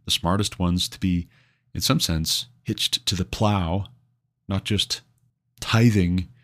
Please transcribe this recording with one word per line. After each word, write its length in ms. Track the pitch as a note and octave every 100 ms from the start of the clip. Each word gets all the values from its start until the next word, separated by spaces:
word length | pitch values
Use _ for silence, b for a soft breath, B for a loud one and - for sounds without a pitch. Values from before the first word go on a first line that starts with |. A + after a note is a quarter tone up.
the 60 | -
smartest 480 | - E2+ G2 G2+ -
ones 300 | F2 F2+ -
to 120 | -
be, 280 | F#2+ F2 E2+ b b b b
in 60 | F2+
some 200 | - D#3+
sense, 460 | - D#2+ D#2+ - - _
hitched 400 | - - - - -
to 80 |
the 100 | F#2
plow, 640 | F2+ - G#2+ G2+ E2 F#2+ G2 - _ _ _ _ -
not 180 | G2
just 380 | - G2+ - - - _ _ _ _ -
tithing 680 | - A2+ A#2+ G#2 F2 F2+ F2 b